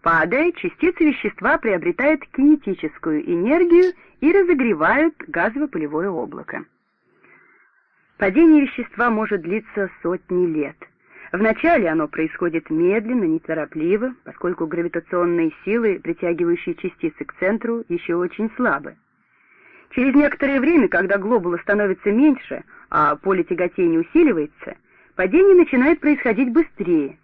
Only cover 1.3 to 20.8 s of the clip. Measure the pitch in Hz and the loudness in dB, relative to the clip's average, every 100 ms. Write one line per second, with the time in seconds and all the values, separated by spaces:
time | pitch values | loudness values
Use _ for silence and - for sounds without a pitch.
1.3 | - 220 320 233 180 165 170 277 311 - | -4 -2 -2 0 -2 -2 0 0 0 -4
2.3 | - 277 302 - 180 156 - 165 151 - | 0 4 4 0 -6 -8 -8 -4 -4 -2
3.3 | 170 202 330 349 339 370 - _ _ 285 | -2 0 2 4 4 4 -2 _ _ 2
4.3 | 392 349 302 240 165 165 247 320 - - | 2 2 2 2 2 2 2 0 -2 -8
5.3 | 160 190 254 294 175 151 156 196 165 117 | -4 -4 -4 -6 -4 -4 -4 -4 -6 -8
6.3 | - - - - _ _ _ _ _ _ | -10 -12 -14 -16 _ _ _ _ _ _
7.3 | _ _ _ _ _ _ _ _ - 202 | _ _ _ _ _ _ _ _ -4 0
8.3 | 202 330 302 277 - 233 - 240 214 214 | 4 6 6 4 -6 -12 -2 0 0 -2
9.3 | 202 165 214 220 - 190 - 170 180 _ | -4 -2 -6 -6 -6 -6 -6 -6 -6 _
10.3 | 180 180 156 139 - - _ _ - - | -2 0 -2 -6 -10 -20 _ _ -20 -10
11.3 | 185 220 220 320 330 175 160 151 - 160 | -2 0 2 2 2 2 -2 -2 -4 -6
12.3 | - 175 160 - 160 175 214 214 247 175 | -4 -4 -4 -4 0 0 0 -2 -2 0
13.3 | 160 - 160 147 156 165 202 254 247 - | -2 -4 -8 -6 -4 -2 -2 -2 -8 -20
14.3 | - 175 175 160 170 170 170 165 180 175 | -8 -6 -4 -6 -4 -4 -6 -6 -2 0
15.3 | 170 160 - - 226 226 175 160 165 175 | 0 -2 -4 -4 -2 0 -2 -6 -6 -4
16.3 | 170 170 170 - 170 - - 165 - - | -2 -2 -2 -4 -8 -10 -6 -8 -8 -16
17.3 | - 185 220 233 233 - 175 - 170 180 | -6 -4 -2 -4 -6 -6 -8 -4 -4 -4
18.3 | - 220 - 180 143 - - _ _ _ | -6 -8 -4 -4 -4 -8 -20 _ _ _
19.3 | _ _ _ _ - _ - 269 277 294 | _ _ _ _ -20 _ -2 2 4 2
20.3 | - 277 277 277 339 | 0 -2 0 2 2